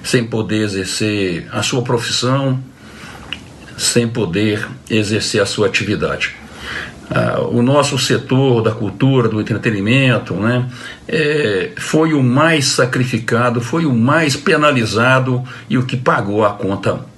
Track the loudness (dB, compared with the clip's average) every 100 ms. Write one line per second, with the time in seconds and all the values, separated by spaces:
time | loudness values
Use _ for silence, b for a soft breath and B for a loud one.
0 | 0 0 0 -4 -2 -2 -2 -4 -6 -2
1 | -2 0 -2 -4 -6 -6 -2 -2 0 -2
2 | -2 -2 0 0 0 -2 -6 B B B
3 | B B B -14 -14 -20 -18 -4 0 0
4 | 0 -2 -2 0 0 -2 -6 -12 -4 -2
5 | 0 -2 0 0 0 2 0 0 -2 -2
6 | -2 -2 -6 -6 B B B B B B
7 | -4 -2 0 0 0 2 4 4 2 0
8 | 0 0 2 2 4 4 2 0 -6 2
9 | 4 4 2 0 -2 0 0 0 2 2
10 | 4 2 0 -2 0 0 -2 B B B
11 | -4 -2 0 0 2 0 -2 -6 -2 2
12 | 4 4 4 4 4 4 2 2 2 2
13 | 0 -2 0 0 2 0 -2 -2 0 2
14 | 4 4 2 0 0 4 4 4 0 2
15 | 4 4 2 -2 -4 B B -2 0 0
16 | 0 0 0 0 0 0 -4 -2 -2 -4
17 | -8